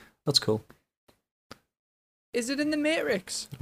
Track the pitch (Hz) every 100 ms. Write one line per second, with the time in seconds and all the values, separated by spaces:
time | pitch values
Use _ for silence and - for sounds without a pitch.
0 | - _ - 139 - 107 - - _ _
1 | _ _ _ _ - - _ _ _ _
2 | _ _ _ 240 233 277 294 302 302 339
3 | 302 202 - - - -